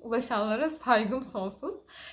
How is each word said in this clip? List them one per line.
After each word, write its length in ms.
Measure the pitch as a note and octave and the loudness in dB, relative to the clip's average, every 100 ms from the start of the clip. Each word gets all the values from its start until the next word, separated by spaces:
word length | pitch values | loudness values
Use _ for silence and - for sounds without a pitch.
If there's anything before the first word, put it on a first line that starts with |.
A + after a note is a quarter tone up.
Ulaşanlara 680 | A#3 A#3 B3 A3 G#3+ A3+ D#4 | -2 -2 0 0 2 2 0
saygım 520 | D#4 B3 A3+ G#3+ C4 | 0 4 4 4 -2
sonsuz. 520 | C4 G#3 F#3+ - D#4 A4 - - - | -4 -4 -6 -6 -8 -8 -14 -18 -18